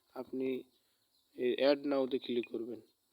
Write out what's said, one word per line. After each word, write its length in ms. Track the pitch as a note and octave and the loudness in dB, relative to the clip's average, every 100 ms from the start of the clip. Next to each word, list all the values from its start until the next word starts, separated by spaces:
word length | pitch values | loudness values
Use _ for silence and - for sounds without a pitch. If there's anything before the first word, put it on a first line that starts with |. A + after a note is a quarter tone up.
| _ | _
আপনি 500 | C3 B2 C3 C3 B2+ - _ _ _ _ _ _ - | -12 -8 -4 -2 -4 -8 _ _ _ _ _ _ -2
এই 200 | B2 - | 0 4
অ্যাড 300 | C3+ C#3+ C#3+ | 4 4 2
নাওতে 320 | C#3 C3 C3 | 2 2 -2
ক্লিক 280 | - A#2+ - | -2 -2 -2
করবেন, 300 | A2+ A#2 A2 - _ _ | -6 -8 -10 -14 _ _